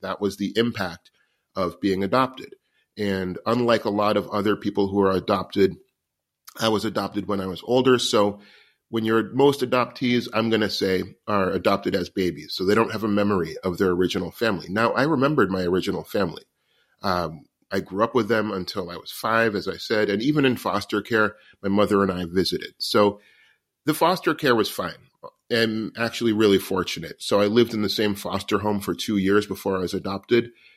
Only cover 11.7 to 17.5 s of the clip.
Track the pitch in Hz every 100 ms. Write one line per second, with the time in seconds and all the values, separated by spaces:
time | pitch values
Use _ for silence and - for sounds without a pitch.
11.7 | 98 101 92 87 98 90 - - - 92
12.7 | 107 113 107 107 104 104 95 82 - 95
13.7 | 85 95 90 90 95 85 - 113 90 78
14.7 | 104 117 110 143 139 139 147 92 95 90
15.7 | 92 95 85 - 104 87 78 - _ _
16.7 | _ _ _ 98 90 82 80 -